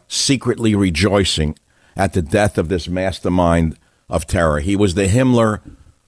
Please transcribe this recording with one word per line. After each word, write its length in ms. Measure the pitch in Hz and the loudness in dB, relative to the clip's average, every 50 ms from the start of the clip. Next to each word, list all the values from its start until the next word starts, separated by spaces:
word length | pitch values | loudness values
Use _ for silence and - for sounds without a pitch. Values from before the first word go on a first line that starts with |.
| _ | _
secretly 680 | - - - - - 139 117 - 120 104 - 113 110 104 | -10 -6 -4 0 0 0 0 0 -4 -2 0 0 0 2
rejoicing 800 | 101 101 92 80 82 98 101 98 101 95 - - 80 76 76 - _ _ _ _ _ _ _ - | 2 0 0 0 0 0 2 2 2 2 0 0 -2 -2 -2 -4 _ _ _ _ _ _ _ -4
at 180 | - 98 - - | -4 -4 -2 0
the 100 | 95 78 | -2 -2
death 340 | 71 110 104 104 101 - | 0 0 0 0 2 0
of 120 | 107 85 76 | -2 -2 -2
this 180 | 95 85 - | -2 -4 -4
mastermind 880 | 90 90 92 92 95 - - - 95 90 90 87 85 85 85 82 80 - _ _ _ _ _ _ - | -4 -4 -2 -2 -4 -4 -4 -4 -2 0 2 2 4 4 2 2 0 -2 _ _ _ _ _ _ -6
of 160 | - 80 - | -6 -6 -4
terror. 360 | - - 90 82 78 73 73 | -2 -2 0 2 2 0 0
He 140 | 76 98 101 | -2 -2 0
was 200 | 95 104 92 82 | 2 0 0 2
the 120 | 101 98 | 0 0
Himmler 520 | 90 107 127 131 127 123 117 113 110 104 98 - - - _ _ - _ _ _ | 2 2 2 2 2 4 2 2 2 0 -4 -8 -18 -20 _ _ -20 _ _ _